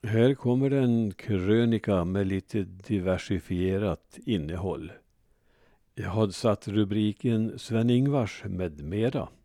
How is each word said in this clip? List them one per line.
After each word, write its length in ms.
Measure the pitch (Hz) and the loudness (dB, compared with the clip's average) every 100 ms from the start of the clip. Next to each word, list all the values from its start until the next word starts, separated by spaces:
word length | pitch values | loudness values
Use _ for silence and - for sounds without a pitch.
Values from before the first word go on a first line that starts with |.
| 110 | 0
Här 220 | 113 120 | 4 4
kommer 380 | 139 123 123 135 | 2 0 2 2
en 420 | 139 127 117 110 | 2 2 2 0
krönika 920 | - - 101 92 110 117 113 - 95 85 | -4 -4 0 4 4 4 2 2 0 2
med 220 | 95 95 | 0 0
lite 360 | 95 - 107 | -2 -4 -6
diversifierat 1600 | 92 92 - 104 90 92 - 95 - 90 92 95 104 80 _ - - | -6 -10 -4 -2 0 -2 0 -4 -2 -2 0 0 -2 -4 _ -14 -4
innehåll. 680 | 104 76 85 92 78 80 - _ _ _ _ _ _ _ _ _ - | -2 -2 -4 -4 -6 -10 -16 _ _ _ _ _ _ _ _ _ -10
Jag 140 | 95 | -4
har 200 | 104 107 | 0 0
satt 380 | 90 117 101 - | 2 0 0 0
rubriken 920 | 101 101 104 107 104 123 113 110 - | 0 2 2 0 0 0 0 0 -6
Sven-Ingvars 840 | - 113 117 123 139 139 107 - 101 | -2 0 4 4 4 0 -2 -6 -8
med 360 | 90 90 73 | -4 -6 -6
mera. 480 | 73 101 113 135 - - | -6 -2 0 -2 -8 -14